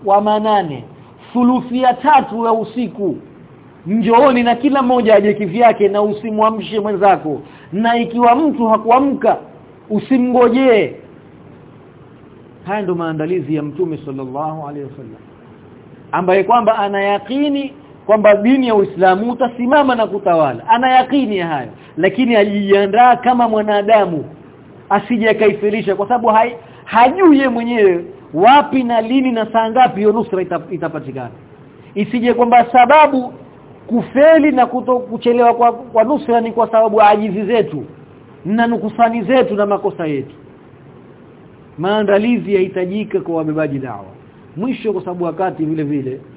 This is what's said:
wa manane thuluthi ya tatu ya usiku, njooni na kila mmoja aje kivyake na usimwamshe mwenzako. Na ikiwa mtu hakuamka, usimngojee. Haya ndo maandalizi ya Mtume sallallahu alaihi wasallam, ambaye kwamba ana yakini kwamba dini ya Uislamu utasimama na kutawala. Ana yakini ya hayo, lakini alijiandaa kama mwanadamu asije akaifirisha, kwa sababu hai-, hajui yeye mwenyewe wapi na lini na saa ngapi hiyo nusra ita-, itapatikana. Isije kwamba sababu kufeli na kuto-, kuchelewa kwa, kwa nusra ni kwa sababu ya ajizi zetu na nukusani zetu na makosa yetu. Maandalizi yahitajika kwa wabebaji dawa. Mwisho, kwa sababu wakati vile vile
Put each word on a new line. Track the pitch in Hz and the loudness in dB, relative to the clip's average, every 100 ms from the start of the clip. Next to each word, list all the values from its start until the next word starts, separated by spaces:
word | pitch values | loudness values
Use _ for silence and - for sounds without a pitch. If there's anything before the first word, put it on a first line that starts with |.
wa | 202 202 | 2 0
manane | 208 214 214 208 180 131 117 - - - - | 2 -2 0 0 -2 -8 -14 -20 -20 -20 -8
thuluthi | 240 247 254 247 240 | 0 2 0 -2 -2
ya | 254 | 0
tatu | 247 269 285 214 220 | 0 4 4 2 -4
ya | 226 | -2
usiku, | 226 214 240 233 - 196 131 - - - - - - 160 | -2 -4 -6 -8 -6 -6 -6 -12 -20 -20 -20 -20 -18 -6
njooni | 214 208 233 285 247 | -2 2 4 4 2
na | 240 | 0
kila | 233 277 277 | 0 0 0
mmoja | 247 254 220 | 0 0 4
aje | 208 202 | 4 4
kivyake | 208 208 185 233 208 202 | -2 -4 2 2 4 0
na | 202 | 0
usimwamshe | 208 202 233 214 214 220 170 214 | -2 -4 -8 0 0 -2 -6 -6
mwenzako. | 208 196 196 175 151 135 - - - | -4 0 2 2 -2 -8 -10 -20 -12
Na | 180 233 240 | -4 -2 0
ikiwa | 233 233 240 | -2 0 2
mtu | 247 311 - 226 | 4 0 0 0
hakuamka, | 220 220 240 277 254 - 180 - - - - - | 0 2 2 2 0 0 -2 -6 -20 -20 -20 -6
usimngojee. | 208 - 262 247 247 240 233 262 220 147 - - - - - - - - - - - - - - - - - - | -6 0 0 2 2 2 4 2 2 0 -6 -20 -20 -20 -20 -20 -20 -20 -20 -20 -20 -20 -20 -20 -20 -20 -20 -8
Haya | 208 | -6
ndo | 190 | -4
maandalizi | 175 165 160 156 180 139 | -4 -6 -6 -4 -4 -4
ya | 156 | -6
Mtume | 147 143 175 156 | -6 -6 -6 -6
sallallahu | 151 135 131 131 156 156 147 | -10 -12 -10 -8 -8 -8 -12
alaihi | 147 139 | -12 -14
wasallam, | - 120 - - - - - - - - - - | -16 -20 -20 -20 -20 -20 -20 -20 -20 -20 -20 -8
ambaye | - 359 381 | -2 2 2
kwamba | 381 240 220 220 | 4 2 4 0
ana | 202 202 | -2 -2
yakini | 196 202 202 262 294 277 269 - - - - | -2 -2 -4 -4 -2 -2 -6 -12 -20 -20 0
kwamba | 214 214 | 2 4
dini | 202 214 269 247 | 4 4 2 2
ya | |
Uislamu | 214 190 - 185 185 233 | 0 0 2 2 2 -2
utasimama | 240 247 240 240 285 269 | -4 -4 -4 0 2 2
na | 247 214 | 0 -2
kutawala. | 196 196 165 151 117 - | -2 0 0 0 -2 -2
Ana | 120 262 | 0 4
yakini | 220 190 285 247 202 | 2 2 0 -2 -4
ya | 170 | -4
hayo, | 151 120 - - - | -6 -8 -16 -18 -2
lakini | 185 196 247 226 | -2 0 2 2
alijiandaa | 208 202 196 202 202 214 247 240 | 2 0 0 2 2 4 4 4
kama | 240 247 240 | 2 0 0
mwanadamu | 220 214 208 202 220 190 165 123 - - - - - - | 0 0 -2 2 2 2 -4 -8 -16 -20 -20 -20 -20 -4
asije | 202 202 240 220 | -4 -2 -2 0
akaifirisha, | 214 220 208 202 208 175 196 | 2 2 2 -2 -4 -4 -4
kwa | 202 | -2
sababu | 240 226 | -2 2
hai-, | 214 226 240 - - | 2 2 -4 -20 -20
hajui | - 220 254 349 370 277 | -6 2 2 4 4 4
yeye | 269 | 2
mwenyewe | 233 233 240 202 175 175 - - | -2 -4 2 2 2 -4 -18 -10
wapi | 151 208 285 285 269 | 2 4 4 4 -2
na | 240 233 | -2 -2
lini | 226 262 262 | 0 0 0
na | 226 214 | -2 -2
saa | 226 226 | -2 -2
ngapi | 220 254 190 | 2 2 2
hiyo | 208 | 0
nusra | 214 220 190 | 0 -2 -4
ita-, | 180 170 160 | -4 -6 -8
itapatikana. | 160 160 151 127 131 120 - - - - - - | -8 -8 -10 -12 -12 -14 -16 -20 -20 -20 -20 -14
Isije | 196 202 247 233 | -6 -4 -2 -2
kwamba | 233 240 240 233 | 0 4 4 4
sababu | - 240 302 294 269 247 - - - - - - | 4 6 6 4 2 -6 -12 -20 -20 -20 -20 -6
kufeli | 233 175 247 302 320 294 | -6 -4 2 6 6 4
na | 254 240 | 2 0
kuto-, | 247 214 254 | -2 -2 -4
kuchelewa | 247 220 240 240 240 | -4 -4 0 2 2
kwa, | 233 240 | 4 2
kwa | 233 247 226 | 0 -4 0
nusra | 220 294 - 233 | 0 0 0 -2
ni | 233 | -2
kwa | 220 220 | -2 0
sababu | 220 220 214 | 2 2 4
ya | 208 | 4
ajizi | 208 214 185 | 4 0 -6
zetu | 202 233 165 151 110 - - - - - | -2 -2 -2 -6 -12 -18 -20 -20 -20 -16
na | 160 220 233 | -6 -2 -2
nukusani | 233 214 214 233 233 | -2 -6 0 0 0
zetu | 190 262 254 | 0 2 2
na | 208 202 | 0 -2
makosa | 202 196 - 165 | -2 -4 -6 -6
yetu. | 143 131 - - - - - - - - - - - - - - - | -6 -8 -16 -20 -20 -20 -20 -20 -20 -20 -20 -20 -20 -20 -20 -20 -8
Maandalizi | 175 214 208 202 220 233 170 | -4 -2 2 0 2 -2 0
yahitajika | 202 185 185 180 202 208 190 | -2 -2 -4 -6 -6 -6 -6
kwa | 170 165 | -4 -6
wabebaji | 156 156 151 139 | -4 -4 -4 -6
dawa. | 131 104 95 98 - - - - | -10 -14 -16 -20 -20 -20 -20 -10
Mwisho, | 226 254 220 | -8 -6 -6
kwa | 185 | -6
sababu | 185 175 | -8 -8
wakati | 175 160 185 156 | -8 -4 -6 -4
vile | 156 156 | -6 -4
vile | 147 147 127 131 - | -4 -6 -6 -12 -16